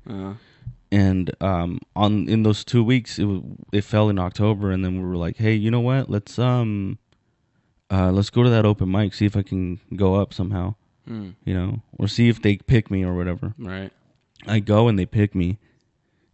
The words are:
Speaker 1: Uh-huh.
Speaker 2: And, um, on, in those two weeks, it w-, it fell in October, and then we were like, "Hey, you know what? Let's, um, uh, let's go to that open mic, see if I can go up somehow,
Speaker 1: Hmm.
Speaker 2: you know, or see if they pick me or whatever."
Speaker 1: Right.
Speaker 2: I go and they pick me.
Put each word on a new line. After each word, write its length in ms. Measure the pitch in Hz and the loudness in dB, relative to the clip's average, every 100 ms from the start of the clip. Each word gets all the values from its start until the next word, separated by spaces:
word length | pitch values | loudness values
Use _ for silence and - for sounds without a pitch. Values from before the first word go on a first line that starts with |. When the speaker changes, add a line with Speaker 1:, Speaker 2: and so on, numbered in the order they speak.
| - | -10
Speaker 1:
Uh-huh. 240 | 98 95 107 _ _ - - - | -10 -10 -12 _ _ -20 -18 -2
Speaker 2:
And, 400 | 101 98 95 87 - | 2 4 2 -2 -2
um, 380 | 92 90 87 87 - | -2 -2 -2 -6 -8
on, 320 | 92 104 104 82 | -2 0 2 0
in 160 | 110 | 2
those 220 | 110 104 | 2 0
two 180 | - 120 | 0 0
weeks, 360 | 113 127 113 - | 2 2 0 -4
it 60 | |
w-, 200 | 101 92 - - - | -2 -2 -8 -16 -4
it 120 | 104 | -4
fell 260 | - 107 107 | 0 2 2
in 100 | 98 | 2
October, 520 | 90 - 104 101 101 | -2 0 0 0 -2
and 120 | 92 | -2
then 160 | 92 92 | -2 -4
we 80 | 90 | -4
were 100 | 87 | -4
like, 180 | 85 - | -4 -2
"Hey, 160 | 110 | 0
you 180 | 110 107 | 2 2
know 100 | 120 | 0
what? 280 | 120 135 - | 0 0 0
Let's, 300 | 104 - - | -4 -4 -2
um, 580 | 123 123 113 104 98 110 _ _ _ _ _ _ _ _ - | 0 2 0 -2 -4 -8 _ _ _ _ _ _ _ _ -4
uh, 220 | 95 92 | 0 2
let's 200 | 95 104 | 2 0
go 120 | 123 | 2
to 80 | 120 | 4
that 160 | 113 107 | 4 4
open 240 | 107 92 | 2 0
mic, 240 | 98 104 | 0 0
see 120 | - 104 | 0 0
if 100 | 101 | 0
I 60 | |
can 360 | 95 95 90 90 - | -4 -4 -4 -8 -10
go 220 | 95 95 98 | 0 2 2
up 180 | 95 | 0
somehow, 400 | - 92 98 92 110 _ _ - | -4 -4 -2 -4 -8 _ _ -12
Speaker 1:
Hmm. 240 | 113 98 - | -10 -10 -12
Speaker 2:
you 100 | - | -6
know, 280 | 92 92 110 - - | -4 -4 -6 -10 -6
or 120 | 104 | -4
see 200 | - 117 | 2 2
if 140 | 113 | 4
they 140 | 104 101 | 0 0
pick 340 | - 117 - | 2 2 2
me 140 | 95 | -2
or 100 | 92 | -2
whatever." 400 | 90 87 85 98 - | -2 -4 -4 -8 -10
Speaker 1:
Right. 340 | 107 95 95 _ _ _ _ _ - | -10 -10 -12 _ _ _ _ _ -2
Speaker 2:
I 100 | 107 | -2
go 300 | 107 104 117 | 2 4 4
and 100 | 101 | 2
they 80 | 90 | 0
pick 280 | 110 104 92 | 2 0 2
me. 220 | 87 104 _ _ _ _ _ _ _ | -2 -4 _ _ _ _ _ _ _